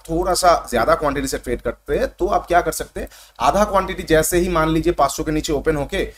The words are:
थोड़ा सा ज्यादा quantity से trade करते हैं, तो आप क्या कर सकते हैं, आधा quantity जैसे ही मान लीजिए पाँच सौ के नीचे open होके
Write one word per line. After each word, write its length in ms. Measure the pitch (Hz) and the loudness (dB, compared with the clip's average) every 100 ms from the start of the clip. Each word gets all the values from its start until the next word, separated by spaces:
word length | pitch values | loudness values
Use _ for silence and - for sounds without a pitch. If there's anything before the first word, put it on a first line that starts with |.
| - | -6
थोड़ा 240 | 165 185 | -4 0
सा 200 | 175 180 160 - | 2 4 4 2
ज्यादा 240 | 117 120 | 0 2
quantity 320 | 160 147 139 135 | 2 0 -2 -4
से 120 | 131 | -6
trade 220 | - 120 | -4 -4
करते 360 | 123 - - 156 | -6 -8 -4 -4
हैं, 100 | 180 | -4
तो 180 | - 175 | -4 -2
आप 200 | 180 - | -2 2
क्या 140 | 170 | 0
कर 120 | 160 | 0
सकते 280 | - 135 - | -6 -10 -10
हैं, 80 | - - - - | -12 -14 -20 -2
आधा 240 | 123 180 | 0 2
quantity 380 | 208 190 185 185 | 2 0 -2 -6
जैसे 360 | 175 156 156 180 | 2 2 4 0
ही 100 | 185 | 2
मान 200 | 170 160 | 2 2
लीजिए 240 | 160 160 | 2 0
पाँच 200 | 175 139 | 2 0
सौ 120 | - | 0
के 80 | 151 | -4
नीचे 200 | 156 151 | -4 -2
open 240 | 143 151 156 | -2 0 -2
होके 260 | 139 190 135 | -4 -4 -6